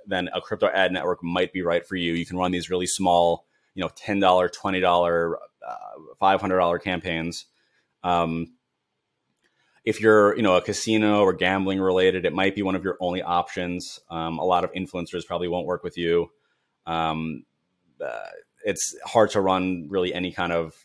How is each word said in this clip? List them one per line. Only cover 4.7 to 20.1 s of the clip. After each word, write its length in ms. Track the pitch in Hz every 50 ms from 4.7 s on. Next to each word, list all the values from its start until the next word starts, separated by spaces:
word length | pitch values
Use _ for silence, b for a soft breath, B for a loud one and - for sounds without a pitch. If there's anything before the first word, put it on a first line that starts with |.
| 95 92
dollar, 580 | 90 90 87 87 87 87 85 85 85 82 82 - - - _ _ - -
uh, 80 | 60 - - 50 55 71 80 58 - -
five 200 | 98 95 98 92
hundred 200 | 98 95 92 92
dollar 180 | 87 85 87 87
campaigns. 680 | - 95 90 85 90 90 82 80 82 85 85 - - _ _ _ _ _ _ _ _ _ _ _ -
Um, 500 | 90 87 85 85 82 82 82 85 - _ _ _ _ _ _ _ _ _ _ _ _ _ _ _ _ _ _ _ _ _ _ _ _ _ _ _
if 160 | 113 107 -
you're, 360 | 107 110 107 107 101 101 -
you 80 | - 113
know, 120 | 95 92
a 60 | 90
casino 600 | - - 98 - - 113 110 107 107 104 104 104
or 120 | 101 92 90
gambling 460 | 87 90 92 95 98 95 95 95 95
related, 460 | 95 95 92 92 92 95 90 92 85
it 80 | 87 78
might 200 | 92 95 98 98
be 80 | 104
one 140 | 98 95 95
of 80 | 90 87
your 140 | 95 87 -
only 240 | 92 87 90 92 -
options. 760 | 82 87 87 87 - - 92 90 87 87 90 - - - - - -
Um, 260 | 82 82 82 82 82 76
a 80 | 82
lot 180 | 92 90 87 90
of 80 | 87 -
influencers 520 | 90 92 - - 90 82 - - 87 82
probably 220 | - 87 87 90 87
won't 180 | 87 90 76
work 180 | 80 87 85 -
with 140 | 87 - 87
you. 320 | 85 85 85 85 85 - _ _ _ _ _ _ _ _ _ _ _
Um, 600 | 82 82 82 80 80 80 80 80 80 76 58 - _ _ _ _ _ _ _ _ _ _ - 78
uh, 160 | 65 58 53 50 50 50 50 - _ _ _ -
it's 320 | 104 92 - - - - - -
hard 280 | - - 117 107 104
to 100 | - 104
run 460 | 98 95 95 92 92 92 90 87 78 73
really 240 | 98 95 90 90